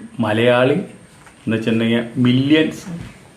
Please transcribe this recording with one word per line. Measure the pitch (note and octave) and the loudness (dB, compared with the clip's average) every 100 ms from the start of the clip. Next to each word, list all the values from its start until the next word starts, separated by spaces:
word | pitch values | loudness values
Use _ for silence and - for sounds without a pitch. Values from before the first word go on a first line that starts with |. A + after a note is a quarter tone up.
| - - | -12 -4
മലയാളി | G#2+ G#2+ A#2+ B2 C3 | -2 2 2 4 2
എന്ന് | D#3 - - - - - - - A2 | 0 -6 -14 -20 -20 -20 -10 -4 -2
വെച്ചിട്ടുണ്ടെങ്കിൽ | A#2 A2+ A2+ A#2 A#2 C3 | -2 0 0 0 -2 0
മില്യൺസ്, | B2 B2+ C#3 D#3 D3+ - - - - - - | 2 2 4 2 2 -4 -12 -14 -14 -20 -20